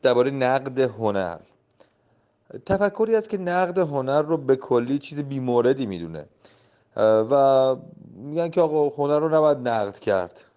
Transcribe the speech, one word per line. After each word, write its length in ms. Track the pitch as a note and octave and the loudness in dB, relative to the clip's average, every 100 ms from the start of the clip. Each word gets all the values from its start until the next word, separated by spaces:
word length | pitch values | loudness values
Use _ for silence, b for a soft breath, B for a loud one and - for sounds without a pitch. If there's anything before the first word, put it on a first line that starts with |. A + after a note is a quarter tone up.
درباره 300 | C3 A#2+ B2+ | 2 2 2
نقد 480 | C#3 B2+ C3+ C3+ B2+ | 2 0 0 -2 -2
هنر. 580 | C3 G#2+ A2 G2 F2+ E2 _ _ _ _ b b b b b _ _ - - | -2 0 -2 -2 -4 -8 _ _ _ _ b b b b b _ _ -20 -4
تفکری 500 | G3 G3+ G3+ A3 A3+ | 0 0 0 0 0
است 140 | A3 | -2
که 80 | G3+ | -6
نقد 420 | F3 F3 F#3 F3 | -2 0 0 0
هنر 420 | E3+ C#3+ C3 C#3+ | -2 -2 0 0
رو 160 | D3+ D#3+ | 0 -2
به 180 | C3+ C3 | 2 0
کلی 440 | - B2 A#2+ C#3+ | 2 0 0 -4
چیز 200 | - D3 | -6 -10
بی‌موردی 680 | C#3+ C#3 B2+ A#2+ A#2+ C3+ A#2+ | -8 -6 0 2 2 0 -2
می‌دونه، 400 | F2+ E2 D#2+ D2 _ b b b b b - | -6 -10 -12 -16 _ b b b b b 0
اه، 320 | A2 A2 A2 | 2 4 2
و 440 | C#3 C3+ C3+ C3 C3 - - - G#2 | 2 4 4 2 0 -8 -20 -20 -16
می‌گن 340 | C3+ D3+ E3+ | -8 -4 -2
که 120 | E3 | 0
آقا 280 | D#3+ D3+ D3 | 2 2 0
هنر 300 | D3 C#3+ D3+ | 0 0 0
رو 160 | D#3 D#3+ | 2 2
نباید 220 | D#3 C#3+ | 4 2
نقد 420 | B2 A2+ G2+ G2 | 0 -2 -2 -4
کرد. 420 | - G2 F2 - _ | -2 0 -2 -12 _